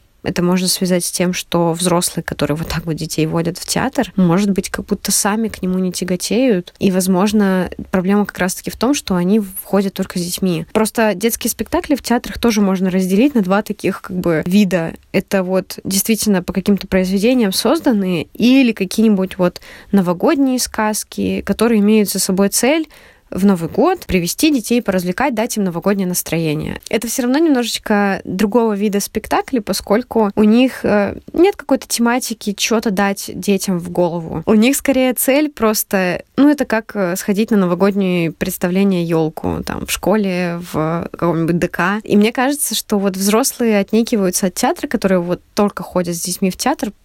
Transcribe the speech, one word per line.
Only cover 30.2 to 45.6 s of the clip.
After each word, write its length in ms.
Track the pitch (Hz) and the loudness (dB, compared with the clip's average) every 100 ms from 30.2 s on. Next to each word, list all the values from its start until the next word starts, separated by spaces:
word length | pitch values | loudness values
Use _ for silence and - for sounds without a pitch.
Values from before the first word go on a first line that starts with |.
| 208 | 0
у 100 | 202 | 4
них, 380 | 208 226 254 - | 4 6 4 0
э, 360 | - 208 202 - - | 0 0 0 -4 -4
нет 200 | - 370 | 2 2
какой-то 320 | 403 - 262 - | 2 -2 -2 -2
тематики, 680 | - 233 247 247 226 - | -2 0 0 -4 -8 -6
чё-то 360 | 196 - 226 226 | -4 -2 0 0
дать 400 | 190 202 202 - | 0 0 -2 -8
детям 460 | - 185 196 - 180 | -6 -2 0 0 -4
в 100 | 175 | -2
голову. 520 | 175 175 170 165 160 165 | 0 0 -2 -6 -6 2
У 80 | |
них 200 | 220 233 277 | 4 4 2
скорее 360 | - 262 254 | 0 2 2
цель 380 | 240 - 262 302 | 0 0 2 0
просто, 720 | - 220 214 - 196 180 175 - - | 0 0 0 -2 -2 0 -4 -4 2
ну, 100 | 285 | 4
это 160 | 294 | 4
как, 280 | 262 220 226 208 | 0 -2 -4 -4
э, 200 | 185 185 | -2 -2
сходить 340 | - 196 220 | -2 0 2
на 80 | 214 | 2
новогоднее 720 | 185 175 196 202 190 180 165 | 2 2 2 2 0 0 -2
представление 720 | - 180 - 180 180 202 180 | -2 -6 -4 -2 2 2 2
«Ёлку», 580 | 170 165 156 - - 80 | 0 0 0 -4 -4 -4
там, 220 | - - | -4 -6
в 60 | - | -6
школе, 680 | - - 214 196 180 175 170 175 | -4 0 0 0 -2 -4 -6 -8
в 380 | 156 156 165 - | -4 -2 -4 -6
каком-нибудь 460 | - 170 160 160 170 | -4 -2 0 0 0
Д 100 | 175 | -2
К. 320 | - 180 208 | -2 -2 -2
И 120 | - 208 | 0 2
мне 160 | 214 | 2
кажется, 420 | 240 254 285 - | 2 0 -2 -4
что 240 | - - 208 | -6 -2 -2
вот 160 | 196 | 0
взрослые 640 | 190 196 214 269 - 233 208 | -2 0 2 0 0 0 2
отнекиваются 680 | 202 214 233 226 190 185 190 | 2 0 2 0 0 0 -2
от 80 | |
театра, 340 | - 247 349 294 | 0 -2 -2 -4
который 300 | 226 196 185 | -2 0 0
вот 240 | 175 180 _ | 0 -4 _
только 300 | - | -2